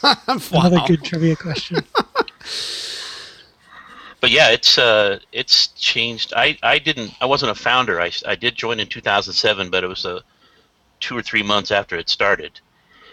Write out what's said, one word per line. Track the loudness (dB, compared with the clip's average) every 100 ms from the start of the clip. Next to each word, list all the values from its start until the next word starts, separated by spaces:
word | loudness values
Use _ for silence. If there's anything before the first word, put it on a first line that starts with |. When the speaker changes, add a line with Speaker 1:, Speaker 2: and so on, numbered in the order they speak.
Speaker 1:
<laughs> | 0 0 -2
Speaker 2:
Another | -4 0 4 4 4
Speaker 1:
Wow. | 4
Speaker 2:
good | 0
trivia | 0 0 0
question. | 0 -4 -8 -4 -4 -2
Speaker 3:
<laughs> | -4 -2 -4 -4 -8 -12 -10 -8 -10 -10 -12 -12 -14 -18 -20 -20 _ _ -20 -20 -20 -20 -2
But | 2
yeah, | 6 6
it's, | 4 4 4
uh, | 6 4 2 -2 -6
it's | -8 0 2 2
changed. | -2 -2 0 -2 -4 -4
I, | 0 0 0
I | 0 0
didn't, | 0 -4 -6 -4
I | 0
wasn't | 0 0
a |
founder. | -2 0 2 2 0
I, | -2 -4 -6
I |
did | -4 -4 -4
join | -4 -4
in | -6
two | -4
thousand | 0 0 0
seven, | 0 0 0 -2
but | -2
it | -2
was, | -6 -8
uh, | -8 -12 _ _ _ _ _ _ -12
two | -8 -8
or |
three | -4 -2
months | 0 0 0
after | 0 0 -4
it | -4
started, | 0 0 0 -4 -18 _ _ _ _ -20